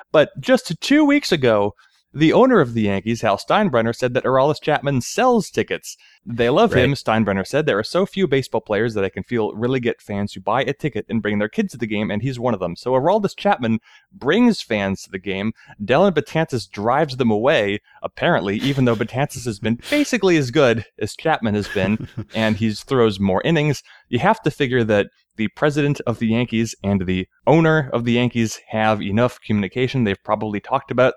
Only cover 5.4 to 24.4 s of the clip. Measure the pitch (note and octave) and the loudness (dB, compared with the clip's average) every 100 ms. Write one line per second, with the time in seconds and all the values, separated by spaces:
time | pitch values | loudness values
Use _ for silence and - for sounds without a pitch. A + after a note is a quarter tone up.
5.4 | - - G#2+ E2+ - - _ _ - A#2 | 0 -4 -4 -4 -8 -20 _ _ -8 -2
6.4 | A#2+ D3+ A3+ C3 B2+ C#3 - A2 G#2 G2 | 2 4 4 4 2 0 0 0 2 -2
7.4 | F#2 C3+ D#3 G#2 A2 E3+ G3 - F3+ C3+ | -2 -2 0 -2 0 -2 -2 0 0 0
8.4 | B2+ A2+ - G2+ A#2 G#2+ F#2+ - - A#2 | -2 -6 -2 -2 0 -2 -4 -4 -6 -2
9.4 | G#2+ G2+ A#2+ C3 A#2 - - G2+ G2+ - | -2 -2 -2 -2 -2 -6 -6 -6 -6 -6
10.4 | G2 A#2 C3 D3 - G#2 - A2+ G#2+ G#2 | -4 -2 -2 -4 -6 -6 -4 -2 -2 -2
11.4 | G#2 - G3+ B2 A2+ G#2 A2 G2+ B2+ B2 | -2 -2 -4 -4 -6 -4 -4 -4 -4 -4
12.4 | B2 G#2 F2+ F2 A#2+ C3 D3 G#3+ G3 - | -2 -2 -4 -6 -2 0 2 0 -2 -4
13.4 | G3+ G3 A#2 A2+ _ - _ - A#2+ G3 | -2 0 0 -2 _ -20 _ -6 0 2
14.4 | A#3+ G3+ - G#2+ G2 F#2+ - F#2+ G2+ F#2+ | 4 2 -2 -4 -2 -4 -8 -12 -8 -6
15.4 | G#2 - - - G2+ C3+ G3+ D#3 - D#3+ | -6 -8 -14 -8 0 2 4 2 -2 -2
16.4 | D#3+ B2 - - G#2+ C3+ D#3+ B2+ A#2+ G#2 | -2 -4 -6 -4 0 0 0 0 0 2
17.4 | B2 D#3 G2+ G2+ _ - - - D3 D3 | 2 2 0 -2 _ -14 -14 -4 0 0
18.4 | F#2 G#2 C3+ C#3 B2 A2 A2+ B2+ D3 C#3 | 0 -2 -2 0 2 0 -2 -4 -4 -6
19.4 | A#2+ G2+ A2 A#2+ - D4 C#4+ A#3+ F#3+ E3 | -8 -6 -4 -4 -2 -2 0 0 2 2
20.4 | B2+ B2 C3 A2+ - - G#2+ - D#3+ D3+ | 2 2 4 2 -4 -8 -8 -4 -2 -2
21.4 | A2+ G#2 G2 G2+ F#2 A2 - - G#2+ - | 0 -2 -2 -2 0 -2 -4 -12 -8 -2
22.4 | A2 G#2 A2 G#2 - C3+ A2+ G2 G2 F#2+ | 0 0 -2 -4 -2 2 2 2 0 0
23.4 | C#3+ E3 D3+ C3+ - - - B2 F3+ A3 | 0 2 0 -2 -8 -20 -6 -2 0 0